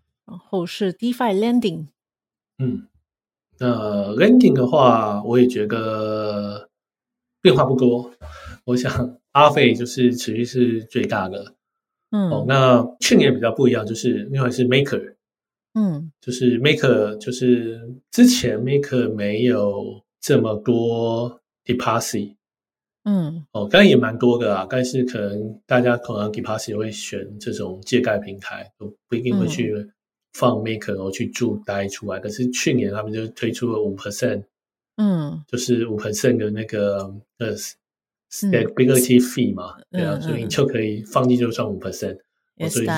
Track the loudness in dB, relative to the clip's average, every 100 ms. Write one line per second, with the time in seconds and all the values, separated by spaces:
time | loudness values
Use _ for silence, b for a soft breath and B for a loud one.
0 | _ _ -20 -20 -8 -6 -4 -4 -4 -2
1 | -4 -2 0 0 2 2 0 -2 -8 _
2 | _ _ _ _ _ -6 -4 -4 -10 _
3 | _ _ _ _ _ _ -2 -2 -2 -2
4 | -2 2 6 8 6 4 2 4 6 6
5 | 2 -4 0 4 4 2 -2 -2 -4 -4
6 | -4 -4 -4 -4 -6 -10 -16 _ _ _
7 | _ _ _ _ 4 4 4 2 2 2
8 | -4 -16 B B B B -2 -2 0 -2
9 | -4 -8 _ 4 6 6 4 2 -2 2
10 | 2 2 -4 -4 -4 0 2 0 -4 -4
11 | -2 -2 -4 -8 -14 _ _ _ _ _
12 | _ -2 0 0 2 4 6 4 2 -4
13 | 2 4 6 2 0 2 2 2 -2 -4
14 | -2 -2 -4 -2 -2 0 2 2 2 -2
15 | -8 -16 _ _ _ _ _ -2 -2 -2
16 | -8 -12 -10 0 2 4 4 4 4 4
17 | 0 -4 -8 0 2 2 0 -10 -14 -18
18 | _ 6 6 6 0 -2 0 0 2 0
19 | 0 -2 -2 0 2 2 0 -2 -8 -12
20 | -20 _ 0 2 2 -2 0 0 0 0
21 | -2 -2 -4 -8 _ _ -4 -2 0 -2
22 | -2 -6 -8 -12 _ _ _ _ _ _
23 | -2 -2 -2 -6 -10 -8 2 6 8 6
24 | 2 2 2 2 0 -2 -2 -4 -2 -2
25 | -2 -4 -6 -6 -8 -12 -2 2 2 0
26 | -4 -6 -4 -6 -6 -6 -6 -6 -6 -8
27 | -10 -10 -12 -12 -10 -8 -8 -10 -2 0
28 | 0 -2 -4 -12 -14 -14 -16 _ -18 -18
29 | _ -4 0 0 0 -2 -4 -4 -8 _
30 | _ _ _ -2 0 0 -4 -8 -8 -8
31 | -8 -6 -8 -4 -4 -4 -6 -6 -6 -8
32 | -10 -8 -8 -6 -4 -2 0 0 -2 -4
33 | -6 -8 -8 -6 -6 -4 -4 -2 -4 -6
34 | -10 -6 -4 -4 -8 _ _ _ _ -2
35 | 0 0 -2 -8 -8 -6 0 0 0 -4
36 | -4 -2 0 0 -2 -4 -6 -2 -2 -2
37 | -6 -12 -20 -10 -8 -6 -10 -16 _ _
38 | _ _ _ -6 0 2 2 2 4 4
39 | 6 6 4 0 -2 -2 -10 -18 _ -4
40 | -4 -4 -4 -6 -4 -2 0 0 -4 -4
41 | -4 0 2 2 2 -2 -6 -6 -10 -8
42 | -8 -10 _ _ _ -10 -6 -2 -2